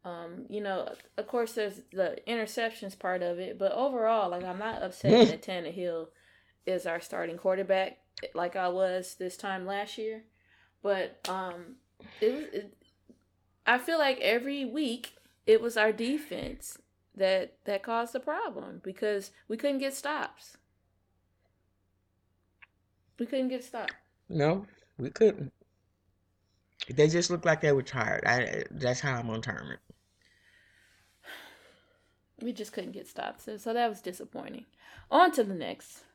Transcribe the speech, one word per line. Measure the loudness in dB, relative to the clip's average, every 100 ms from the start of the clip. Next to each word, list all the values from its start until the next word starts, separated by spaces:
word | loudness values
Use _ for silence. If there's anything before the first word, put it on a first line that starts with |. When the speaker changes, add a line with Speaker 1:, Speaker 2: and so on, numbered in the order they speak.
Speaker 1:
Um, | -10 -10 -12 -12 -10
you | -6
know, | -4 -4 -4 -10 -12 -8
of | -4
course, | -2 -2
there's | -2 -4 -6 -12
the | -2 -2 -2 -4
interceptions | -4 -2 -2 -4 -4 -12 -6
part | -4 -2
of | -2 -4
it, | -6 0
but | 0
overall, | 2 0 2 4 4 2
like, | -2
I'm | -6 -6
not | -6 -4
upset | -6 0 8
Speaker 2:
<laughs> | 10 10
Speaker 1:
that | 6
Tannehill | -6 -6 -6 -6 -4 -4 -8 _ _ _ _ _
is | -2 -2 -2
our | -6
starting | -6 -6 -4 -2
quarterback | 0 2 4 2 2 -4 _ -14 -8
like | -2 -2 0
I | 0
was | 2 2 0 -6 -8
this | -8 -6
time | -6 -4 -4
last | -4 -4 -6
year. | -6 -6 -14 _ _ _ _ _
But, | 0 0 0 -6 -6
um, | -4 -4 -8 -14 -20 _ _ -20 0
it | 2
was, | 2 -6
it, | -8 -8 -18 _ _ _ -20 _ _ _ _ 2
I | 2
feel | 2 2
like | 2 4
every | 2 2 0 -4
week | -4 -2 -2 -4 -10 -18 _ _ 6
it | 6
was | 6 2
our | 2
defense | 2 -2 -2 -4 -8 -8 -10 -14 -18 _ _ _ 0
that, | 2 2 0 _
that | -4 -4
caused | -2 -2 -2
the | -4
problem | -4 -4 -4 -8 -12 -12
because | -12 -4 -2 -2 -6 _ _
we | -2
couldn't | 0 0
get | -2
stops. | -4 -6 -4 -6 -10 -20 -20 _ _ _ _ _ _ _ _ _ _ _ _ _ _ _ _ _ _ _ _ -20 _ _ _ _ _
We | -2
couldn't | 0 0
get | -2
stops. | -8 -8 -8 -10 _ _ _
Speaker 2:
No, | 2 2 2 -4 _ _ -8
we | -8
couldn't. | 4 4 4 -10 _ _ _ _ _ _ _ _ _ _ _ _ _ -8
They | 4 6
just | 6 2
looked | 2
like | 2 4
they | 6
were | 4
tired. | 2 -4 -2 0 2
I, | 2 2 -2 -6
that's | -4 -2 0
how | -2 -2
I'm | -4
gonna | -4
term | -6 -8 -8
it. | -14 _ -20 _ _ _ _ _ _ _ _ _ _ _ _ -20 -18 -18 -20 -20 _ _ _ _ _ _ -10
Speaker 1:
We | -8
just | -8 -8
couldn't | -10 -10
get | -12 -14
stops, | -8 -8 -8
so, | -12 -10
so | -4
that | 0 0
was | -2
disappointing. | -10 -10 -14 -14 -14 -16 -18 _ -20 -20 2
On | 6 6
to | 6
the | 0
next. | -2 -6 -8 -14 -20 -20